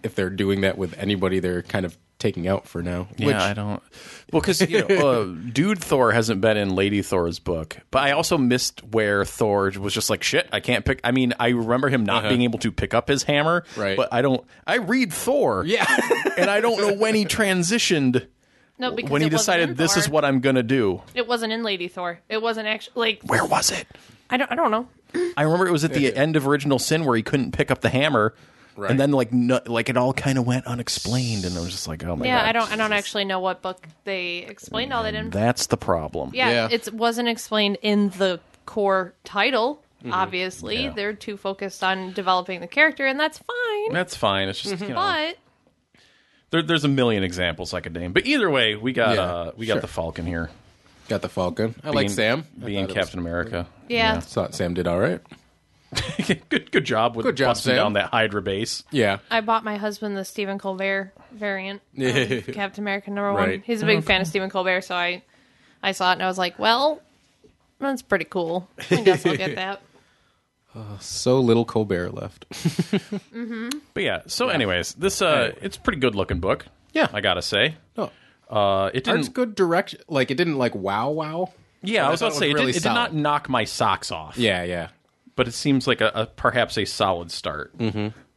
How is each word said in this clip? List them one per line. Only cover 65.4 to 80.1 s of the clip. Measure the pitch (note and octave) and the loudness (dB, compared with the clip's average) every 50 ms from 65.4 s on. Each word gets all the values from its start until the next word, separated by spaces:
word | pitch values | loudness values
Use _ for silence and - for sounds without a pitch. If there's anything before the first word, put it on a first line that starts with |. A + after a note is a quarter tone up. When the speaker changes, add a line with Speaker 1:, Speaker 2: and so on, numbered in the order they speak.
| _ _ _ _ _ _ _ _ - | _ _ _ _ _ _ _ _ -4
Speaker 3:
I | G3 | -4
saw | F#3+ - F#3 F3+ | -2 2 4 4
it | F3+ | 4
and | E3+ F#3 | 4 2
I | |
was | F#3 F#3 F#3 | -2 0 0
like, | F3+ F3 - | -2 -2 -2
"Well, | - - A3 A#3 B3 C#4 D#4 D4+ - _ _ _ _ _ _ _ _ _ - _ _ _ _ _ _ | 0 2 2 4 4 2 0 0 -2 _ _ _ _ _ _ _ _ _ -20 _ _ _ _ _ _
that's | C4 C#4 C4+ B3+ | -4 -4 -4 -4
pretty | - _ G3+ F#3 D#3+ | -2 _ 0 0 0
cool. | - - F#3+ E3+ D#3+ E3+ F3+ F3+ - _ - - - | -4 -4 -4 -2 -2 -2 -4 -6 -8 _ -16 -2 0
I | F#3 C4 | 0 4
guess | A3 G3 - - - | 6 6 4 6 2
I'll | - - | 0 0
get | - F#3+ E3+ B2 | 0 -4 -4 -4
Speaker 1:
<laughs> | |
Speaker 3:
that." | F3+ F#3 F#3+ G3 - - _ _ _ _ _ _ _ _ _ _ _ _ _ _ _ _ _ _ | -4 -6 -6 -8 -10 -14 _ _ _ _ _ _ _ _ _ _ _ _ _ _ _ _ _ _
Speaker 1:
Uh, | A2+ A2 G#2 G#2 F#2+ | -16 -14 -14 -14 -14
so | - - - - - B2+ B2+ C3+ | -12 -10 -8 -2 2 4 4 6
little | B2+ A#2 A2+ A2+ A#2 | 6 6 6 4 4
Colbert | - - A2+ G#2+ G2+ G2 F2 F2 F#2 | 2 0 -2 0 0 -2 -2 -2 -4
left. | F#2+ - - - - - - _ | -8 -8 -10 -12 -14 -16 -20 _
<laughs> | - - - D#3+ - - E3+ - - F#3+ - - G#3 G3 - _ - | -14 -4 -4 -2 -2 -2 -2 0 -2 -4 -2 -4 -10 -10 -10 _ -12
Speaker 3:
Mm-hmm. | A#3 A#3+ A3 A#3 A3 A3+ A#3+ C#4 D4+ _ _ _ | -10 -10 -8 -8 -8 -6 -8 -8 -8 _ _ _
Speaker 2:
But | - G3 | -4 -2
yeah, | B2+ F#2+ E2+ - | -2 -2 -4 -6
so | - - - A#3+ | -8 -4 -2 -2
Speaker 1:
Yeah. | B3+ F#3 | 0 0
Speaker 2:
anyways, | D3+ A#2 G2 F2+ F2+ E2 - - | 0 2 2 0 0 -2 -4 -6
this, | - D#3 G3 - - | -4 -4 -2 0 2
uh, | G3 E3+ | 2 2
Speaker 1:
Anyway. | D3+ C#3 A#2 - - - | 4 2 2 -2 -4 -6
Speaker 2:
it's | - G3 - | -10 -10 -10
a | - | -4
pretty | - - G#3 D3 | -4 -2 0 2
good | B2 B2 G#2 | 0 0 2
looking | G2+ F#2 - G2+ D#2+ | 0 -2 -2 -2 -2
book. | F2 F#2+ C3 D#3 - - _ _ _ _ _ | 0 0 -2 -2 -4 -20 _ _ _ _ _
Speaker 1:
Yeah. | D#4 D4+ - - | 0 0 2 0
Speaker 2:
I | G#2 | 0
gotta | F#2+ G2+ F2+ F2+ - | 2 2 2 2 -2
say. | - - G2+ A#2 D#3 D#3+ - _ _ _ | 0 2 2 2 2 0 -6 _ _ _
Speaker 1:
No. | - G3 - - _ _ _ _ _ _ _ | -6 -6 -6 -8 _ _ _ _ _ _ _
Speaker 2:
Uh, | A2 G#2+ G2+ G2+ G2 F#2+ G2 F#2+ - | 0 2 4 4 4 2 2 0 -2
it | C3 - | -2 0
Speaker 1:
Art's | A#3 A3 - - | 0 0 0 0
Speaker 2:
didn't | - - | -2 -2
Speaker 1:
good | B3+ B3+ A3+ G#3 | -2 -2 -2 0
direction. | - F#3+ E3+ E3 F3+ G3+ - - - - | 0 2 2 2 0 0 -2 -10 -18 -12
Like, | - | -2